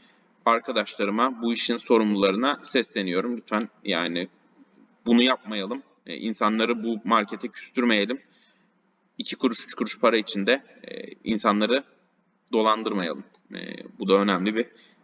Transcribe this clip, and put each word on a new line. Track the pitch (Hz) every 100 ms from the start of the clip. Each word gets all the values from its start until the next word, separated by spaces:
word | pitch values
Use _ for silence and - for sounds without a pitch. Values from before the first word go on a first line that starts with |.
| _ _ _ _ 120
arkadaşlarıma, | 117 - 113 104 - 101 110 131 117
bu | 117
işin | 113 - 117
sorumlularına | - 117 107 101 98 101 135 143
sesleniyorum. | - 131 110 110 92 90 120 117
Lütfen | - 107 110 _
yani | 101 85 85 87 92 _ _ _ _ _ _ _ 120
bunu | 117
yapmayalım. | 127 127 104 107 95 135 - _ -
E, | 73
insanları | 110 110 107 110 113 117
bu | 113 110
markete | 107 113 104 110 120
küstürmeyelim. | - - 131 120 107 104 135 _ _ _ _ _ _ _ _ _ -
İki | - -
kuruş, | 127 113 -
üç |
kuruş | - 107 -
para | 117 113
için | - 101 101
de, | 135 - -
e, | - - - -
insanları | - - 107 104 107 135 - _ _ _ _ _ _
dolandırmayalım. | 113 110 110 110 101 85 69 - _ _
E, | 50 50 50 - -
bu | 95
da |
önemli | 98 101 87 101 110
bir, | 120 - _ _